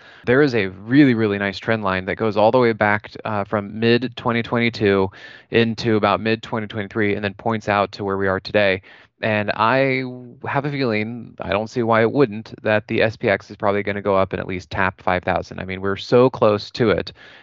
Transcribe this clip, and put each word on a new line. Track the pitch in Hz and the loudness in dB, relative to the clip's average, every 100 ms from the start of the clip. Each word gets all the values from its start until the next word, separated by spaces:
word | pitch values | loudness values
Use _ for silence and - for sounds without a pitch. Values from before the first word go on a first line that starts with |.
| - - - | -20 -8 0
there | 127 | 4
is | 147 120 | 4 2
a | 95 | -2
really, | 92 110 135 139 113 | -6 0 6 6 6
really | 110 101 | 2 0
nice | 101 95 | -2 -4
trend | - 110 | -2 -2
line | 101 92 95 | 0 -2 -2
that | 87 | -2
goes | 110 104 | 0 4
all | 107 | 4
the | 127 | 6
way | 120 | 2
back, | 107 107 107 - - 110 | 2 2 0 -4 -12 -6
uh, | 107 | -6
from | 98 107 101 110 | -2 -4 -4 -2
mid | 117 120 120 - | 2 2 0 -6
twenty | 120 117 | -4 -2
twenty-two | 110 120 117 117 104 98 95 - - - - | -2 0 -2 2 2 4 2 -4 -20 -20 -2
into | 113 117 107 120 107 | 2 2 0 0 2
about | 101 95 | 2 2
mid | 110 110 | 0 -4
twenty | - 113 104 | -4 -8 -6
twenty-three | 110 98 117 104 101 | -8 -6 -2 -2 -2
and | 104 | -4
then | |
points | 95 117 110 107 | -6 -6 -4 -2
out | 101 95 | 0 0
to | - 101 | -4 -6
where | 98 | -2
we | 98 | -2
are | 95 | -2
today. | - 104 101 95 - - _ - | 0 0 2 0 -6 -20 _ -8
And | 113 107 101 - | -4 -2 -2 0
I | 110 131 135 131 127 123 123 127 110 | 0 2 0 -2 -6 -10 -18 -14 -6
have | 139 143 | -4 -4
a | |
feeling, | 139 127 107 107 120 95 - | -4 -2 -2 -4 -8 -14 -10
I | 87 | -4
don't | 98 113 | -2 -2
see | 127 | -4
why | 113 113 | 0 2
it | 113 | 2
wouldn't, | 127 123 107 - - | 2 0 -2 -12 -6
that | 110 107 - | 0 0 0
the | 113 | 0
S | 110 - | 0 0
P | 117 | 0
X | 98 - | 0 -4
is | 107 | -4
probably | 104 101 | -2 0
gonna | 101 101 | -2 -4
go | 98 95 | 0 0
up | 95 | 0
and | 95 | -2
at | 92 | -6
least | 92 - | -8 -6
tap | - 95 - | -2 -2 -2
five | - 90 | -2 -2
thousand. | 92 85 90 90 | 0 -4 -4 -10
I | 92 | -10
mean, | 92 | -6
we're | 98 98 | -6 -6
so | - 123 127 | 2 4 4
close | - 110 104 - | 4 2 2 -2
to | - 113 | 0 2
it, | 87 95 - - - | 2 -2 -12 -20 -20